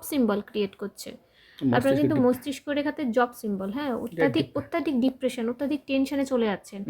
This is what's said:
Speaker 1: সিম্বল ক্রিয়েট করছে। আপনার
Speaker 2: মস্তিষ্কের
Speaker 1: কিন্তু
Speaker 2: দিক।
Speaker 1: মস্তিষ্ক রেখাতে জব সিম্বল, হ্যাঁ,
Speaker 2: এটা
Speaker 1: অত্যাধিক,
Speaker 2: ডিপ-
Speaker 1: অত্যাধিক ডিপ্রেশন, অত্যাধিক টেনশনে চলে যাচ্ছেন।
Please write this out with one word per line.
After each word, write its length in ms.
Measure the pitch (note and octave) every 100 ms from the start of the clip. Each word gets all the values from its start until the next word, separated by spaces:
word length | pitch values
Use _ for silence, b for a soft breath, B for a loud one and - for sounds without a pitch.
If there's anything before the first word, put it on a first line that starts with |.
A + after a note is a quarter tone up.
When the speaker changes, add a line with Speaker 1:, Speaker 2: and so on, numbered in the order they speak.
Speaker 1:
সিম্বল 380 | - D4 A3+ G3 -
ক্রিয়েট 280 | G#3+ G3
করছে। 360 | - G3+ - -
আপনার 640 | - _ _ - - C4+ A#3+
Speaker 2:
মস্তিষ্কের 240 | C4+ C#4
Speaker 1:
কিন্তু 160 | D4 D4
Speaker 2:
দিক। 80 |
Speaker 1:
মস্তিষ্ক 440 | B3 B3+ D4 C4+ -
রেখাতে 360 | C#4+ D4 D4
জব 240 | C#4 A3+ B3
সিম্বল, 360 | - G#3+ G3 F#3+
হ্যাঁ, 160 | A#3 D4
Speaker 2:
এটা 100 | A#3
Speaker 1:
অত্যাধিক, 500 | A#3 E3+ - E4 -
Speaker 2:
ডিপ- 120 | -
Speaker 1:
অত্যাধিক 420 | - E4+ D#4+ C4
ডিপ্রেশন, 480 | B3+ C4 B3+ B3 A3+
অত্যাধিক 320 | B3 C#4+ C#4+ -
টেনশনে 400 | C4+ C4+ C#4+ C4+
চলে 200 | B3+ A3
যাচ্ছেন। 380 | F#3 - G3+